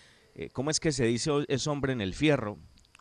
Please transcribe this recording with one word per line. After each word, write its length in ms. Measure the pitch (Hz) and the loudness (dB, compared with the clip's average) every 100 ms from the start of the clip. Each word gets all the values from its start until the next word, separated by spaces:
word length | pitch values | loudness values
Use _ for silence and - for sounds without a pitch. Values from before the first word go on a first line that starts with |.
| - - _ | -20 -20 _
eh, 160 | - 71 | -12 -10
¿cómo 200 | - 139 | -6 -2
es 80 | 151 | 0
que 120 | 165 | 0
se 140 | 131 117 | 2 2
dice 240 | 120 156 | 2 0
o-, 160 | 143 147 | 0 0
ese 220 | 131 151 | -2 -2
hombre 240 | 143 135 | -4 -4
en 80 | 127 | -2
el 140 | 95 87 | -2 2
fierro? 420 | 147 143 104 104 78 - - - | 4 4 0 -8 -14 -20 -20 -20